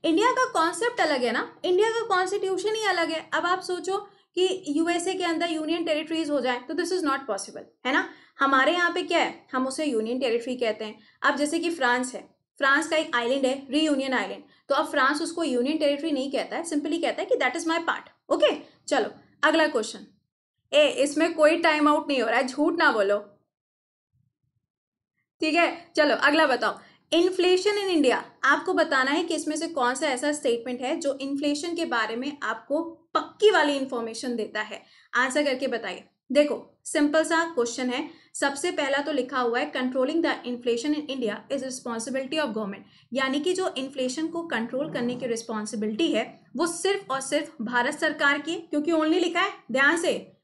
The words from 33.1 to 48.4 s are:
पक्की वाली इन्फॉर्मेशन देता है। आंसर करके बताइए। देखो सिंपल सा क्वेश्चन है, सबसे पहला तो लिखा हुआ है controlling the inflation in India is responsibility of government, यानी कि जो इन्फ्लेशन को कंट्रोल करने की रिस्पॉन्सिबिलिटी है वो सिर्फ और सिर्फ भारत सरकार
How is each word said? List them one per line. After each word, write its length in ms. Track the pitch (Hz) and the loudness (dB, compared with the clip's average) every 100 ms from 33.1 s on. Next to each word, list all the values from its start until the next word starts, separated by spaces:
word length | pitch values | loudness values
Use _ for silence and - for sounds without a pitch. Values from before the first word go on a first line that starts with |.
पक्की 360 | - - - 415 | -4 -4 4 6
वाली 220 | 359 294 | 6 4
इन्फॉर्मेशन 600 | 277 269 240 226 226 254 233 | 0 -2 -4 -6 -6 -6 -4
देता 240 | 208 214 | -4 -6
है। 180 | 214 - - _ _ | -6 -10 -18 _ _
आंसर 320 | 233 262 285 | 0 2 2
करके 220 | 294 254 269 | 2 0 -2
बताइए। 380 | 226 208 180 - _ _ | -4 -6 -10 -16 _ _
देखो 260 | 254 294 226 - _ | 4 4 0 -8 _
सिंपल 400 | - 311 294 311 | -4 0 2 2
सा 180 | 320 330 330 | 2 0 0
क्वेश्चन 440 | - 233 - 254 | -2 -2 -2 -4
है, 180 | 247 320 - _ | -4 -6 -14 _
सबसे 360 | - 277 - 349 | -2 -2 0 -4
पहला 260 | - 277 277 | -2 0 0
तो 140 | 294 | 0
लिखा 280 | 294 254 277 | -2 -2 -2
हुआ 180 | 240 240 | 0 0
है 140 | 294 | -2
controlling 500 | 269 254 262 262 320 | -2 -2 0 0 2
the 100 | 311 254 247 | 0 -2 -6
inflation 480 | 240 247 233 302 | -4 -2 0 0
in 160 | 302 294 | -2 -4
India 260 | 269 226 208 - | -4 -2 -4 -6
is 100 | 269 | -6
responsibility 800 | 262 254 247 226 226 262 262 311 | -6 -8 -6 -6 -4 -6 -4 -2
of 140 | 285 | -2
government, 300 | 214 202 196 - _ _ | -2 -6 -8 -16 _ _
यानी 280 | 247 262 285 | -2 0 0
कि 120 | 349 | 0
जो 200 | 370 370 262 | 0 -2 -4
इन्फ्लेशन 480 | 269 269 254 254 320 | -8 -4 -4 -2 -4
को 140 | 339 339 | -4 -4
कंट्रोल 460 | 233 233 254 302 | -4 -4 -4 -4
करने 220 | 285 240 247 | -4 -4 -4
की 100 | 254 | -4
रिस्पॉन्सिबिलिटी 840 | 226 - 220 214 220 214 220 330 | -6 -6 -8 -6 -4 -4 0 0
है 120 | 214 254 - _ 247 | 0 -2 -10 _ -4
वो 100 | 339 | -2
सिर्फ 420 | - 381 392 - | 0 -2 -2 -4
और 100 | 269 | -6
सिर्फ 320 | - 294 294 - | -2 -2 -2 -8
भारत 320 | 226 247 247 | -2 0 0
सरकार 440 | 302 311 311 285 285 | 0 -2 2 2 2